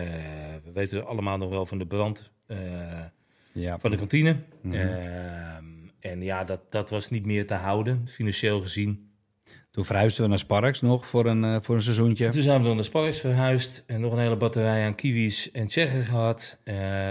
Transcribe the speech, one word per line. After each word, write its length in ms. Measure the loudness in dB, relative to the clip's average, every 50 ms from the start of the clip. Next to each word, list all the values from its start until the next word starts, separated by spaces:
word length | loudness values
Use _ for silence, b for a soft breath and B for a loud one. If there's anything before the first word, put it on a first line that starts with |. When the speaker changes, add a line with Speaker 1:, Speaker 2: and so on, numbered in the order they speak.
| -6 -6 -6 -8 -8 -10 -10 -10 -12 -12 -12 -14 -16
Speaker 1:
we 80 | -8 -4
weten 340 | -4 -4 -2 -4 -6 -6
allemaal 320 | -6 -4 -4 -2 -2 -2 -2
nog 120 | -2 -2
wel 160 | -2 -4 -4
van 120 | -4 -4 -6
de 80 | -6
brand, 440 | -2 -2 0 0 0 -2 -6 -10 -18 _ _ _
eh, 100 | -14 -12 -10 -10 -8 -10 -10 -10 -10 -10 -12 -12 -14 -16 b b b b b b b -8
Speaker 2:
Ja. 260 | -6 -4 -4 -4 -2
Speaker 1:
van 120 | 0 0
de 60 | 0
kantine. 400 | 0 0 2 2 4 6 4 4 2 -2 -8 -16 -10
Speaker 2:
Mhm. 140 | -6 -4 -2
Speaker 1:
Ehm, 920 | 0 0 0 0 -2 -6 -8 -8 -8 -8 -8 -10 -10 -12 -12 -14 -14 -16 -18 -18 -20 -20 -20 -18 _
en 220 | -12 -10 -8 -6 -4
ja, 220 | -4 -2 -2 -4
dat, 160 | -4 -6 -8 -8 _ -4
dat 180 | -4 -2 -2
was 200 | -4 -4 -4 -2
niet 160 | -4 -2 0
meer 200 | 0 0 0 0
te 80 | 0 -2
houden, 540 | -2 0 0 0 0 2 0 0 0 -2 -4
financieel 520 | -6 -2 -2 0 0 0 2 2 2 0
gezien. 460 | 0 -2 -2 -2 0 0 -2 -4 -6 -14 _ _ _ _ _ _ b b b b b b
Speaker 2:
Toen 140 | _ -4 -2
verhuisden 360 | 0 2 4 4 4 4 2 2
we 60 | 4
naar 100 | 2 2
Sparks 420 | 2 2 2 4 4 2 2 2
nog 260 | 2 4 4 2 2
voor 200 | 0 2 2 4
een, 180 | 4 4 2 2
eh, 120 | 2 0 0
voor 140 | 0 2 2
een 80 | 2 2
seizoentje. 460 | 2 4 4 4 4 4 4 2 2
Speaker 1:
Toen 140 | 2 4 4
zijn 160 | 6 6 6
we 60 | 4
dan 80 | 4 2
naar 100 | 2 0
Sparks 360 | 0 0 0 0 0 0 -2
verhuisd 640 | 0 0 2 2 4 4 2 2 0 -2 -4 -10 -10
en 140 | -6 -4 -2
nog 120 | -2 0 0
een 60 | 2
hele 180 | 2 2 2
batterij 480 | 2 2 0 2 2 2 2 2 2 2
aan 100 | 0 -2
Kiwis 560 | -2 0 0 2 2 2 2 0 -2 -4 -6
en 160 | -6 -4 -4
Tsjechen 380 | -2 0 0 0 0 0 0 0
gehad. 560 | 0 0 2 2 2 0 -2 -4 -8 -10 -12 _
Eh, 120 | -8 -6 -4 -4 -2 -2 -2 -2 -2